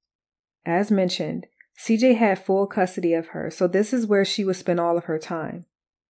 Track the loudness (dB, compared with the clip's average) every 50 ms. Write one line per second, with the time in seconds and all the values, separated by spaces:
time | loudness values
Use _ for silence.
0 | _ _ _ _ _ _ _ _ _ _ _ _ _ -2 0 0 2 2 2 2
1 | 2 0 -2 -4 -6 -6 -6 -8 -10 -14 _ _ _ _ _ -12 -2 0 2 4
2 | 6 4 6 6 4 2 2 0 0 0 0 2 0 0 0 -2 -2 0 -2 -2
3 | 0 0 0 0 -2 -6 -10 -8 -8 -8 -2 0 0 2 2 0 0 2 0 -2
4 | 0 2 2 2 2 0 -2 -2 -2 -2 -2 -2 -2 -2 0 0 2 0 0 0
5 | -2 -4 -6 -6 -4 -6 -6 -6 -6 -8 -10 -12 -14 _ _ _ _ _ _ _
6 | _